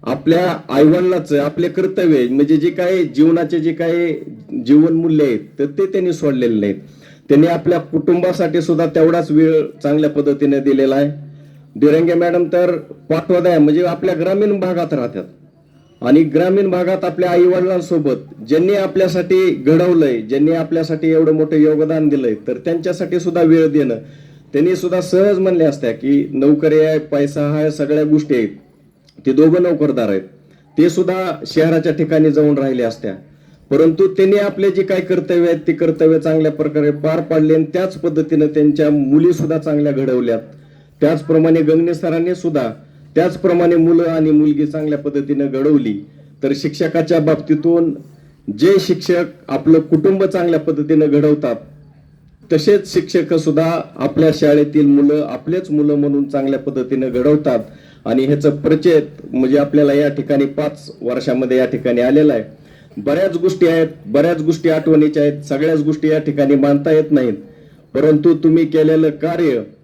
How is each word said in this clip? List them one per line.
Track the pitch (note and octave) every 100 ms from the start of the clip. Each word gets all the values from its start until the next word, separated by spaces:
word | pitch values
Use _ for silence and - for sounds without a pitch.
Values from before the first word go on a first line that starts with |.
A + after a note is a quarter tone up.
आपल्या | - C#3 D#3+ E3+ F3 - -
आईवडिलाचं | C3+ D3+ F3 F#3 F#3 D3+ D3
आपले | C#3+ D3 F3
कर्तव्य | F#3+ F#3 F#3+ F3 D3 A#2+
म्हणजे | C3+ C#3+ D#3
जे | E3
काही | D#3 F3 F#3+
जीवनाचे | D#3+ B2 D#3 E3+ D#3 E3+
जे | D#3+
काही | D#3 E3+ E3+ E3+ D3+ - - - - A#2
जीवनमूल्य | D3 E3 E3 E3 D#3
आहेत | C#3+ A2 - -
तर | C#3+
ते | C#3+ F#3+
त्यांनी | G3 F#3
सोडलेले | D#3+ D3+ C3 A#2+ A2
नाहीत. | G2+ D#2+ - - - - _
त्यांनी | C#3+ E3
आपल्या | E3 C#3+ E3+
कुटुंबासाठी | - E3 - F3 F#3 F3 E3+ D#3+
सुद्धा | D#3 D#3+ E3
तेवढाच | E3 D#3+ E3+ D#3
वेळ | D3+ D#3+ D#3+ C#3+ -
चांगल्या | C#3+ D3+ D3+
पद्धतीने | D3 C#3+ C#3+ C#3+ C#3
दिलेला | C3+ C3+ C3+ C3+
आहे. | C#3+ D3 - - - - - -
दिरंगे | C#3+ D#3 E3+
मॅडम | E3+ E3+ F3 E3
तर | F3 F3+ E3+ - - -
पाटोदा | D#3+ D#3+ F3+ F3
आहे | E3+
म्हणजे | D3 D3+ F3
आपल्या | D#3+ F#3 E3
ग्रामीण | E3+ G3 G#3 G3
भागात | F#3 E3+ E3+
राहतात | C#3+ A#2+ G2 F#2+ - - _ _ _ _ _
आणि | - C#3+
ग्रामीण | D3+ C#3+ F3+ G3 F#3+
भागात | F3+ F3 F#3+
आपल्या | F3+ E3 F3+
आईवडिलांसोबत | F3 F3+ F#3 F3+ F#3 E3 E3+ C#3+ B2 - - A2
ज्यांनी | D3+ F3+
आपल्यासाठी | G3+ F#3+ F#3+ F#3 F3 F3 F#3 F#3
घडवलंय, | C#3+ C3 E3 F3+ E3+ D3 A#2
ज्यांनी | G#2+ C3+ D3+
आपल्यासाठी | E3 D#3+ E3 D#3+ D#3+ D#3+
एवढं | D#3+ D#3+
मोठं | D#3 D#3 D#3
योगदान | D3+ D3+ D#3 D#3+ D3+
दिलंय, | C#3 B2 G#2+ -
तर |
त्यांच्यासाठी | B2 - E3+ E3+ F3 F3 F3+
सुद्धा | E3+ E3
वेळ | E3 D#3+ D#3+
देणं. | D3 C3 A2+ - - - - -
त्यांनी | C#3 E3 F#3
सुद्धा | F3+ F3+
सहज | - F#3 G3 F#3+
म्हणले | F#3+ F3+ D#3+
असत्या | C#3+ A#2+
की | A2+ C3+ C#3+ C#3+
नोकरी | C3 C#3 D3+ D#3 D#3
आहे, | D#3 D#3
पैसा | D3+ C#3+ C#3+ D3+
आहे, | D3 D3+ D#3
सगळ्या | D3+ C#3 D3+
गोष्टी | D3+ D3+ D3 C3
आहेत, | G#2+ - _ _ _ _ _ - -
ते |
दोघं | C3+ D#3+ F3
नोकरदार | F3 E3 D3 B2 A2+
आहेत, | F#2+ F#2+ - _ _ _ -
ते | E3+
सुद्धा | E3 F3+ F#3 F#3 D#3 -
शहराच्या | - D#3+ E3 D#3+
ठिकाणी | D#3 D3+ D#3 D#3
जाऊन | C#3+ D3+ C#3
राहिले | C3+ B2+
असत्या, | A2+ - A2+ F#2+ - - _ _ _
परंतु | C#3 E3 D#3 F#3+
त्यांनी | F#3+ F#3+ G3+
आपले | G3+ G3 G3
जे | F3+
काही | F#3+ F#3+
कर्तव्य | - F3+ - F3 E3+
आहेत | E3+ E3
ते |
कर्तव्य | D#3 E3 D#3+ D#3+ D#3+
चांगल्या | D#3+ D#3+ D#3
प्रकारे | D3 D3+ D3 D3
पार | D3 D3+ E3
पाडले | D#3 D#3+ D#3
आणि | D#3 D3+
त्याच | C3+ C#3+ D3+
पद्धतीनं | E3 D3+ D3+ D#3 D3+
त्यांच्या | D3+ D3 C#3+ D3+
मुली | D3 C3+ D3 E3+
सुद्धा | F3 D3 D#3+
चांगल्या | D#3 D3 D3
घडवल्यात. | C3+ C3+ B2 A#2 A2+ - - - - _ _
त्याचप्रमाणे | D3 D#3+ D3+ D#3+ D#3+ E3
गंगणे | D#3 D#3+ E3+
सरांनी | D#3+ F3 E3 F3 F3+
सुद्धा | E3+ D3+ A#2 - - - - D#3
त्याचप्रमाणे | F3 - F#3 F3 E3+ E3+
मुलं | E3 E3
आणि | E3+ E3 D#3
मुलगी | D3+ D3+ D3 D3+
चांगल्या | D3+ D3+ D3
पद्धतीनं | D3 C#3+ C#3+ C#3 C#3
घडवली. | C3 C#3+ D3 A2+ G2+ G#2 - - -
तर | C3+ C#3+
शिक्षकाच्या | D#3 - E3 E3 D#3+ E3+
बाबतीतून | D3+ D3+ - D3+ E3+ E3+ E3+ - - - - _ - G#2
जे | D#3+ G3
शिक्षक | - F3+ - F3 F3 - -
आपलं | C#3 - D#3+
कुटुंब | D3+ D#3+ F3 F#3+
चांगल्या | F#3+ F#3+ F3 D#3+
पद्धतीनं | D3+ D3 D3 D#3 D3+
घडवतात | C#3+ D3+ D3 C3 A2+ - - - _ _ _ _ _ -
तसेच | D#3+ D3+ G3+ F#3+
शिक्षक | F#3 D#3 F3+ D3
सुद्धा | E3 D#3 D3 E3 E3 - -
आपल्या | C#3 - D#3+
शाळेतील | D3+ D3+ D3 D3 D3 C#3+
मुलं | C#3+ C#3+ D3+ C#3+
आपलेच | B2+ - F3+ F#3
मुलं | D3+ D3 D3
म्हणून | C#3+ C#3+
चांगल्या | C#3 C#3+ C3+ C3+
पद्धतीनं | C3+ B2+ B2 C3+ C3
घडवतात. | B2 C3 D3+ D3 A#2+ - - - - -
आणि | B2 C3+
ह्याचं | D3 D3
परिचय | C#3+ D#3+ D#3 F3+ D#3+ - - -
म्हणजे | B2+ C3 C#3+
आपल्याला | C#3+ D3 C#3+
या | C#3+ D3
ठिकाणी | C#3+ - C#3+ C#3
पाच | - D3+ - - -
वर्षामध्ये | A#2 B2 C3+ B2 B2+ B2+
या | B2+
ठिकाणी | B2 B2 A#2+
आलेला | B2 C#3+ D3+
आहे. | A#2+ A2 - - - - -
बऱ्याच | G#2 D3+ F#3+ E3+
गोष्टी | F3+ F#3 F3
आहेत, | E3 D#3+ D#3+ -
बऱ्याच | B2 D#3+ E3
गोष्टी | D#3 D#3+ E3+
आठवणीच्या | D#3 D#3 D#3 D3+ D3+
आहेत, | D3 D3
सगळ्याच | - C3+ D#3 D#3+
गोष्टी | D3+ D#3 D#3
या | D#3
ठिकाणी | D3+ C#3+ C#3 C#3+
मांडता | C#3+ C#3+ C#3+
येत | D#3 D3+
नाहीत. | D3 B2+ G2+ - - - - _
परंतु | C3 D3+ D3+ E3
तुम्ही | D#3 D#3+ E3 D3+
केलेलं | D#3 D#3 D#3+ D#3
कार्य | D3 D#3+ E3+ E3 A#2+ G2+ -